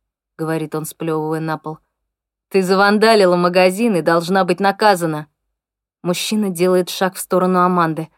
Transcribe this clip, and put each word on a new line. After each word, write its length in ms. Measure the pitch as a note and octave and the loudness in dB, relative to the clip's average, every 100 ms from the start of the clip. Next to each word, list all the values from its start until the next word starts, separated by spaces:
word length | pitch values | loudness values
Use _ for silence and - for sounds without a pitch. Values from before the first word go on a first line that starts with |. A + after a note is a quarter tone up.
| _ _ _ - | _ _ _ -10
говорит 380 | D#3+ D#3+ D#3 | -6 -6 -6
он, 100 | D#3 | -8
сплёвывая 560 | D#3+ - E3 D#3 D#3 D#3+ | -10 -10 -6 -4 -4 -6
на 180 | D#3+ D#3 | -6 -8
пол. 200 | D#3 D#3+ _ _ _ _ _ _ _ | -10 -16 _ _ _ _ _ _ _
«Ты 120 | F#3+ | -2
завандалила 760 | F3+ F#3+ G3+ G#3 A3 A3 F3+ F3 | 0 2 4 4 4 4 4 4
магазин 600 | F3 F3+ F#3 F#3 A#3 F3 | 2 4 2 2 0 0
и 60 | |
должна 420 | D#3 E3+ E3+ F#3+ | 0 0 0 0
быть 160 | F3+ F3+ | 0 0
наказана». 680 | G3 G3 G#3+ F3+ E3 D3+ D3+ _ _ _ _ _ _ _ | -2 2 2 2 -2 -6 -10 _ _ _ _ _ _ _
Мужчина 480 | F3 F3 - G#3+ G3 | -6 -4 -4 -2 -2
делает 400 | E3+ F#3 F#3 F3 | 0 2 2 0
шаг 240 | - F#3 | -2 -4
в 60 | - | -4
сторону 400 | - F3+ F#3 F#3 | -4 -2 2 2
Аманды. 480 | F3+ F3+ D#3+ D#3+ D#3+ | 2 2 0 -4 -10